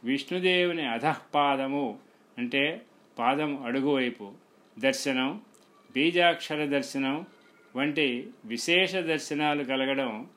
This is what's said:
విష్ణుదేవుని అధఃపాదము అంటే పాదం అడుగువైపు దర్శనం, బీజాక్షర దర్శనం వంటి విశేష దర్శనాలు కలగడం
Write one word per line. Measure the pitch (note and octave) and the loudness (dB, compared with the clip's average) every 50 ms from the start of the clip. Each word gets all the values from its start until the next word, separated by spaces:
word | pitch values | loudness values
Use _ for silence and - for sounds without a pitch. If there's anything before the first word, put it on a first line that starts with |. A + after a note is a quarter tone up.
| - | -2
విష్ణుదేవుని | A#2 C3+ C#3 C#3 - F3+ F#3 F3+ F#3 F3+ F3+ F3+ F3 F3 E3+ D3+ B2+ | -2 -2 -2 -2 -4 -4 0 2 4 4 4 4 2 0 -2 -2 -2
అధఃపాదము | A#2 A#2+ - D#3 D3+ - - - - D3 D3 C#3 C#3 C3+ C3+ C3+ C#3 C#3+ C#3+ B2 G#2 - - - _ _ _ _ _ - | -2 0 0 0 0 0 -6 -2 2 4 4 4 4 2 0 -2 -2 -2 -2 -2 -4 -8 -14 -20 _ _ _ _ _ -6
అంటే | B2 A#2+ B2+ C#3 C#3 D3 E3 A3+ - _ _ _ _ _ _ - | -6 -2 0 0 0 0 0 -4 -12 _ _ _ _ _ _ 0
పాదం | A#2+ A#2+ C3+ C#3+ D3+ D3 C#3+ C#3 C3+ | 2 2 2 2 0 -2 -4 -6 -4
అడుగువైపు | A#2 A#2+ C#3 C3 C#3+ C#3+ C3+ B2+ B2 A#2+ - G#2+ G2 G#2 - _ _ _ _ _ _ _ - | -2 -2 0 2 2 2 2 0 -2 -4 -6 -14 -16 -16 -20 _ _ _ _ _ _ _ 0
దర్శనం, | A#2+ C3+ C4+ - - C#3+ C3+ C3 B2+ C3+ E3 G#3 - - _ - - _ _ _ _ _ - | 0 0 0 2 -2 -2 0 0 0 -2 -2 -6 -12 -18 _ -20 -20 _ _ _ _ _ -2
బీజాక్షర | C3 D3 E3 E3+ F3+ F3 F3 E3 E3+ - - D3+ D3+ D3+ | 0 0 2 4 4 4 4 4 2 -4 -6 -4 -4 -2
దర్శనం | C#3+ C#3+ C#3+ C3+ - - C#3 C3+ C3+ C#3 D#3 F3+ - - - _ - _ _ - - _ | 0 0 -2 -2 -2 -4 -2 -2 -2 -2 -4 -6 -10 -18 -20 _ -20 _ _ -20 -12 _
వంటి | B2 C#3 D3 D3 D#3 D3+ C3+ A#2+ A#2+ C3+ G#3+ - - - | -2 -2 -2 0 2 0 0 0 -2 -6 -10 -16 -18 -12
విశేష | G#2+ A2+ A#2 - - E3+ F3+ F#3+ F3 D#3+ | -8 -8 -6 0 2 4 4 4 2 0
దర్శనాలు | F#3+ F3 D#3+ D#3+ D3+ D3+ - D3+ D3 D3+ D3+ D3 D3 C#3+ | -2 -2 0 -2 -2 -2 -4 -4 0 0 0 0 0 -2
కలగడం | B2 C3+ C3 C3 C3+ C#3 C3+ C3+ B2 G#2+ G#2+ B2+ F3 - | -2 -2 -2 0 0 0 0 -2 -4 -4 -8 -10 -14 -18